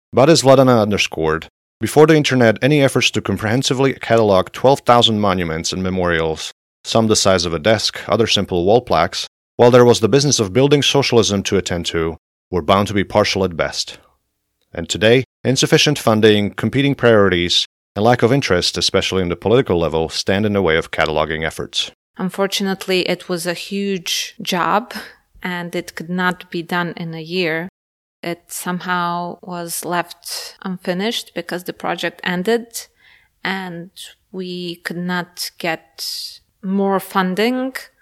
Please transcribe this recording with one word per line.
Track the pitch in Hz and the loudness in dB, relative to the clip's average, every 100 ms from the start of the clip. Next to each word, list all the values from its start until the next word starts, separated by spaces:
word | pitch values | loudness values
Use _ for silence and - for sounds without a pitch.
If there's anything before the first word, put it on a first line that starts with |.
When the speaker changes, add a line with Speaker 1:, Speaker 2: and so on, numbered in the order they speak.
| _ | _
Speaker 1:
But | 104 139 | 4 6
as | 151 | 6
Vladana | 127 131 131 120 | 8 8 8 4
underscored, | 107 101 - - 80 80 - _ _ - | 2 0 -2 -2 -2 -2 -6 _ _ -8
before | 110 147 156 | 0 6 6
the | 156 | 6
internet, | 143 131 117 104 | 2 4 4 4
any | 131 151 | 2 2
efforts | 135 127 - | 2 2 0
to | 110 | -2
comprehensively | - 98 104 120 - 127 135 | -4 -2 -2 -2 0 0 0
catalog | - - 117 107 95 92 | -2 0 2 4 4 0
twelve | - 127 139 | 2 2 4
thousand | - 120 110 107 | 4 4 4 2
monuments | 104 92 85 80 82 | 0 0 -2 -4 -6
and | 92 | -4
memorials, | 92 92 87 82 80 78 - - _ _ | -2 -2 0 0 0 -4 -10 -16 _ _
some | - 117 110 | -2 2 2
the | 104 | 2
size | 98 95 85 | 4 2 0
of | 80 | -2
a | |
desk, | 76 110 - - - | 0 0 0 -6 -2
other | 110 110 | 0 2
simple | - 92 90 | 0 -2 0
wall | 90 117 | 2 2
plaques, | - 82 85 - - _ _ - | 2 0 0 -2 -12 _ _ 4
while | 120 | 6
there | 123 120 | 8 8
was | 110 | 6
the | 104 | 4
business | 135 143 120 | 2 2 0
of | 101 | 0
building | 98 143 143 | 2 4 4
socialism | 127 143 127 117 98 101 | 2 0 2 2 2 0
to | 92 101 | 0 -2
attend | - 87 82 | -2 -4 -4
to, | 85 82 80 _ _ _ | -4 -4 -6 _ _ _
were | 90 | -2
bound | 104 98 101 | 2 2 2
to | |
be | 101 | -2
partial | 90 107 101 98 | -2 -2 -2 -2
at | 95 80 | -2 -2
best. | 69 - - - _ _ _ _ _ _ _ | -6 -6 -10 -14 _ _ _ _ _ _ _
And | - 82 | -12 -8
today, | - 107 127 123 _ | 0 4 4 0 _
insufficient | - 131 - 156 - 143 | -4 0 2 2 2 0
funding, | - 110 110 104 101 | 0 4 6 4 0
competing | - 113 127 139 | -4 -4 0 -2
priorities, | 135 120 110 98 90 87 - - _ _ - | 2 4 4 4 2 0 -2 -4 _ _ -2
and | |
lack | 110 123 | 2 2
of | 113 | 2
interest, | 139 - 90 - - | 0 0 0 -2 -2
especially | - 95 - 92 | -2 0 0 -2
in | 90 | -2
the | 87 | -2
political | 98 120 135 87 | 2 2 2 0
level, | 82 80 80 | 0 -2 -2
stand | - - 98 107 | -4 -2 0 0
in | |
the | 101 | 0
way | 87 82 | 2 2
of | - | 0
cataloging | - 78 78 78 78 80 | -4 -2 -2 -2 -4 -6
efforts. | - 64 - - - _ - | -8 -8 -8 -8 -10 _ -10
Speaker 2:
Unfortunately, | 185 - 196 - 196 190 - 185 - | -8 -4 -4 -4 -6 -6 -4 -2 -2
it | 180 - | -4 -6
was | 180 175 | -8 -6
a | |
huge | 170 - 196 202 190 170 - - - | -8 -8 -6 -4 -6 -6 -8 -8 -12
job, | - 180 160 190 240 - - - _ _ | -6 -2 0 -2 -4 -12 -16 -20 _ _
and | 185 175 175 180 | -10 -8 -8 -8
it | 170 | -10
could | - 165 | -12 -8
not | 180 180 180 - | -4 -2 -4 -8
be | 175 | -10
done | 165 180 175 - | -6 -4 -4 -8
in | 165 | -10
a | 165 | -12
year, | 160 185 170 160 180 - _ _ _ _ | -8 -4 -2 -4 -8 -14 _ _ _ _
it | 170 170 - | -10 -10 -12
somehow | - 180 180 180 180 175 175 175 - | -10 -6 -6 -4 -4 -4 -6 -8 -12
was | - 175 170 - 170 | -12 -12 -10 -10 -6
left | 175 165 - - - - - | -4 -6 -10 -14 -14 -14 -12
unfinished | 196 185 - 180 208 240 - - | -10 -8 -6 -4 -4 -6 -8 -12
because | 175 180 180 | -10 -10 -10
the | |
project | - 175 175 175 - | -8 -6 -6 -8 -8
ended | - 180 180 233 240 - - _ _ _ _ _ | -6 -4 -2 -2 -4 -16 -16 _ _ _ _ _
and | 175 190 185 170 175 - - _ _ | -8 -8 -8 -12 -14 -18 -20 _ _
we | 190 180 180 175 170 | -12 -10 -10 -10 -10
could | - 170 | -10 -8
not | 180 180 175 - - - | -6 -6 -8 -12 -14 -8
get | 175 160 _ - - - - - _ _ | -8 -8 _ -14 -12 -12 -14 -18 _ _
more | 190 196 196 196 | -4 -2 0 -2
funding. | - 196 185 185 226 254 262 262 - _ | -2 -2 -2 0 -2 -2 -6 -8 -16 _